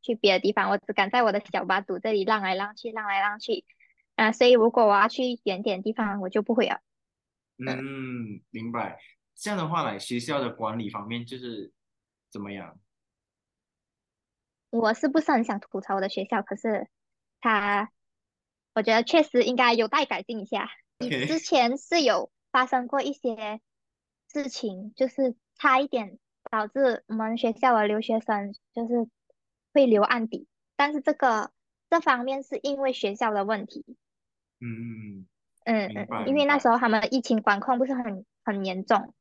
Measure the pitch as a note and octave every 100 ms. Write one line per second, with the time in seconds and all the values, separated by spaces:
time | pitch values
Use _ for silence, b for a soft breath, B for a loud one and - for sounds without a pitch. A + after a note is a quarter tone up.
0 | - A3+ G3+ F#3 G3 G#3+ F#3+ G3+ - G#3
1 | G3 B3 A3+ G3+ - F#3+ F3+ F#3 G3 F#3
2 | A3 G#3+ F#3+ A3 F#3+ F#3 G3+ A3 A#3 A3
3 | G#3+ G3 G3+ G#3+ - - - b b b
4 | _ - A3 A3 B3 B3 A3+ A#3 A3 G3+
5 | G#3+ - B3+ A#3+ - F#3 A3 F#3 G#3 A3
6 | G#3+ G3+ F#3 G#3+ G#3 A3+ A3 - _ _
7 | _ _ _ _ _ _ C3 C3 C3+ C3+
8 | C3 B2 A2+ G2+ _ A2 A2+ A#2 G2 F#2
9 | B _ _ - G#3 G3+ D#3 E3+ C3+ G2+
10 | - A#2+ A#2+ C#3+ B2 - A2 A2+ G#2 G#2
11 | G#2 A#2+ A#2+ C3 B2 A2 F#2+ _ _ _
12 | _ _ _ G#2+ G2+ G2+ E2+ E2+ _ _
13 | _ _ _ _ _ _ _ _ _ _
14 | _ _ _ _ _ _ _ A#3 A3 A3+
15 | D4+ C#4+ D#4 C#4 A#3 G#3 - F#3+ - G3
16 | F#3+ - G3 G#3+ G3 G#3 A#3 G#3+ - _
17 | _ _ _ _ A#3 G#3+ G3+ G3+ G#3+ _
18 | _ _ _ _ _ _ _ - G#3+ A3
19 | A#3+ E4 D4+ B3 A3+ B3 B3 A#3 A3 C#4
20 | C#4 F3+ G3+ A3+ G#3 G#3 - - _ _
21 | B3 B3+ C#4 D#4+ - D4+ A#3+ C#4 - E4+
22 | C4+ F#3+ - _ _ B3+ B3+ C4 B3 C#4
23 | C#4+ C#4 B3+ A3 G#3+ A3 _ _ _ _
24 | _ _ _ D4 C4+ - A3 F#3 G#3 -
25 | C4 - C4 A#3+ _ _ D4 C4 C#4+ B3+
26 | G3+ F#3 _ _ - A3 G#3+ C4+ C4+ A3+
27 | _ A3 A3 A#3 A#3 A3+ C4 A#3 G#3 G#3+
28 | A3 A3+ - G#3+ G3+ G3+ _ - A3+ A#3+
29 | A3+ _ _ _ _ _ _ D4 C4 G#3+
30 | G#3 A#3+ A3+ - - _ _ _ C#4+ D4+
31 | C#4 D4+ C4 G#3+ G3+ _ _ _ _ E4
32 | E4 B3+ B3 C4+ C4+ C#4 C#4 C#4 C4+ B3+
33 | G#3 G3+ A#3 G#3 G3 G#3+ G#3 D4+ - -
34 | _ _ _ _ _ _ A#2+ A2+ A#2 A2
35 | G#2+ G2 F#2 _ _ _ - A3 G3 G#3
36 | G3+ A3+ A3 C#4+ C#4+ C#4+ C4 A#3 A#3+ A3
37 | G#3+ C4 - A3 G#3+ G3+ G3+ B3 B3+ C4
38 | A#3 F#3+ - _ - G3+ F#3+ F#3 F#3 A3
39 | - _